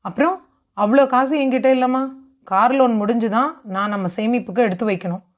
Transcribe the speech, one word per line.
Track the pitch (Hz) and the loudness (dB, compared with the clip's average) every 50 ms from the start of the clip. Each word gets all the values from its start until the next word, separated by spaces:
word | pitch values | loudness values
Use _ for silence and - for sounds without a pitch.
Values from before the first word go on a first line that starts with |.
அப்புறம் | _ 202 - - 285 339 381 370 _ _ _ _ _ _ _ | _ -10 -2 0 0 0 0 -4 _ _ _ _ _ _ _
அவ்வளோ | 196 208 208 233 277 269 | -2 0 4 4 4 4
காசு | 269 254 247 269 262 302 302 | 4 2 0 2 2 0 0
என்கிட்ட | 269 269 254 262 - | 0 0 0 2 2
இல்லைம்மா. | 262 262 254 254 254 254 262 269 269 - - - _ _ _ _ | 2 2 2 2 0 0 -2 -4 -6 -8 -16 -20 _ _ _ _
கார் | - 190 190 220 247 262 | -2 0 2 2 2 4
லோன் | 269 262 247 226 | 4 2 2 2
முடிஞ்சு | 214 208 202 233 233 220 220 | 0 0 0 0 0 0 0
தான் | 196 226 262 302 311 - _ | 0 0 -2 -2 -4 -10 _
நான் | 214 185 190 202 208 | -8 -6 -4 -4 -4
நம்ம | 208 202 185 175 180 | -4 -4 -6 -6 -4
சேமிப்புக்கு | - 214 226 240 247 247 - 180 | -4 -2 -2 -2 -2 -4 -4 -2
எடுத்து | 226 240 214 180 180 233 214 | 0 0 0 0 -2 -2 -2
வைக்கணும். | 196 185 - 180 175 196 _ _ _ | -2 -4 -4 -6 -8 -8 _ _ _